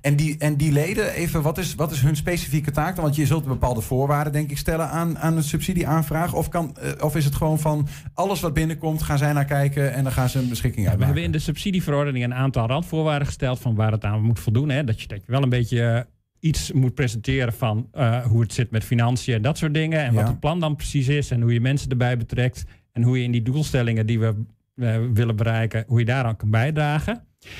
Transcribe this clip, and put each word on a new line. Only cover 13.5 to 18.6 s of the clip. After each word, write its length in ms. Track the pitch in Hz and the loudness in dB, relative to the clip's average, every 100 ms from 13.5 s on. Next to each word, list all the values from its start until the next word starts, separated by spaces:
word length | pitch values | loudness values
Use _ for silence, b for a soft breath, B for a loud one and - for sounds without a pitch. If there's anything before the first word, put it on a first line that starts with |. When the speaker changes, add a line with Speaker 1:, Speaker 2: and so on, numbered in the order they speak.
| 123 | -2
Speaker 2:
van 160 | 120 107 | -2 2
waar 160 | 110 | 2
het 140 | 107 104 | 0 -2
aan 160 | 107 | 0
moet 160 | 113 110 | 2 0
voldoen. 300 | - 113 147 | 0 0 2
Hè? 140 | 131 | 0
Dat 180 | 131 110 | 0 -4
je, 60 | - | -6
dat 120 | 107 - | -12 -4
je 60 | |
wel 120 | 131 | 0
een 60 | 135 | 2
beetje, 320 | 123 117 120 | 2 0 0
eh, 180 | 117 117 120 _ _ _ | 2 0 -2 _ _ _
iets 300 | 160 - - | -2 -2 0
moet 220 | 135 127 | 2 2
presenteren 600 | - 123 110 127 135 120 | 2 -2 -2 -2 0 0
van, 340 | - 117 107 127 | 0 0 -2 -4
eh, 340 | - 117 120 120 | -2 0 2 2
hoe 160 | 113 | 2
het 120 | 113 | 2
zit 180 | - | 0